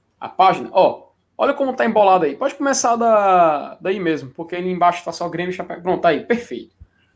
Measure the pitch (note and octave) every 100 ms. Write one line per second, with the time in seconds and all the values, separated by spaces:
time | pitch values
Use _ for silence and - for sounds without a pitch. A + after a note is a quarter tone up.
0 | _ _ A#2 - F#3+ E3+ A#2 - D#3 -
1 | - _ _ - B3 - C4+ B3+ A#3 G#3+
2 | G3+ F#3 D3+ C#3 C4+ C4+ C#4 C4 B3 A#3
3 | A#3 G#3+ G3 F#3 E3 D3 C#3 C3+ F3 G3
4 | E3+ D3+ C3+ - E3 F3 F3+ F3+ F3 E3+
5 | - E3 F3 E3+ F3+ F3+ F3 F3 F3 E3
6 | F3 D3+ - A#3 - A#2+ - _ - _
7 | _